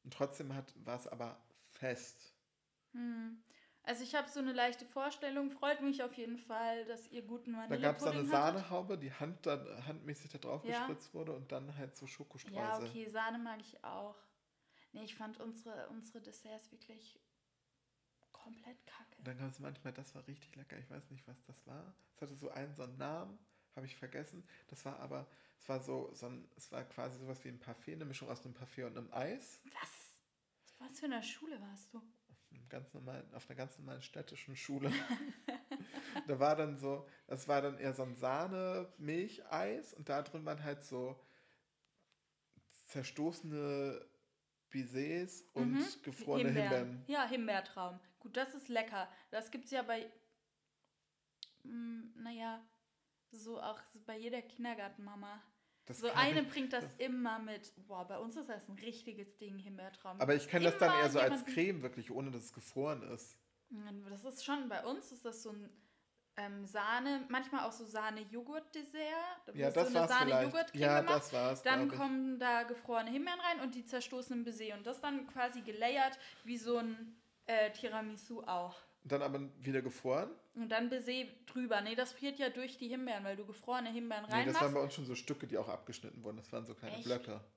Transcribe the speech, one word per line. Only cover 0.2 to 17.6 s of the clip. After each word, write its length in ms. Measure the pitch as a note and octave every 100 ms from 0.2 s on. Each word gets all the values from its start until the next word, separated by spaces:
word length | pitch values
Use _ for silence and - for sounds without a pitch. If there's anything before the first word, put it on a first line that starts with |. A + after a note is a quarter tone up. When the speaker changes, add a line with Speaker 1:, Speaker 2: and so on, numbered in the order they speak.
| C#3 - C#3+ C3+
Speaker 1:
hat, 180 | C3+ G#2+
war 140 | A2 B2
es 80 | -
aber 320 | A#2+ A#2 - _ _ -
fest. 640 | - C3 B2 - - - _ _ _ _ _ _
Speaker 2:
Hm. 480 | A#3+ A#3+ A#3 A3+ A3+ _ - _ _
Also 200 | - A#3
ich 100 | B3+ D4+
hab 120 | C#4+
so 100 | C#4+
eine 120 | C4
leichte 320 | B3 B3 A#3+ B3
Vorstellung. 680 | C#4 C#4 C#4+ C#4+ C#4 C#4
Freut 300 | C4+ C#4 D4
mich 200 | C#4 C4+
auf 100 | B3
jeden 240 | B3 A#3 A#3+
Fall, 460 | - A3 A3+ A#3 A3+
dass 220 | A#3 A3+
ihr 100 | A#3+
guten 300 | G#3 A#3+ A#3+
Speaker 1:
Da 240 | A3+ A3+ C3
gab's 260 | D3 D3
so 60 | D#3
eine 100 | D3
Speaker 2:
Vanillepudding 120 | C#3
hattet. 240 | C#3+ D#3 F#3
Speaker 1:
Sahnehaube, 340 | F3 G3+ G3+ F#3+
die 160 | C3+
Hand 320 | C3 D3 F3+ E3
da, 400 | C#3+ G#2 G#2 B2+
handmäßig 460 | D#3 C#3+ D3 C#3+
da 60 | C#3
drauf 240 | C3 C#3+ A3+
Speaker 2:
Ja. 140 | A#3+ A#3+
Speaker 1:
gespritzt 260 | D#3 -
wurde 200 | E3 D#3+
und 180 | C3+ C3+
dann 240 | C3+ C#3 C#3+
halt 180 | C3+ -
so 120 | C3+
Schokostreusel. 500 | - C#3+ C3 - G3
Speaker 2:
Ja, 220 | G#3+ A3
okay, 280 | A3+ E3 A3
Sahne 280 | A3 A3+ A#3
mag 200 | A#3 A3
ich 240 | - -
auch. 320 | - F#3+ G3+ G#3 - _ _ _ _ _ _
Nee, 120 | G#3+
ich 120 | G#3+ -
fand 240 | A3 A3
unsere, 480 | A#3 A3 A3+ A3 -
unsere 300 | A3+ A3+ A3+
Desserts 500 | G#3 - A3 A3 -
wirklich 480 | A#3 - A3 A3 - _ _ _ _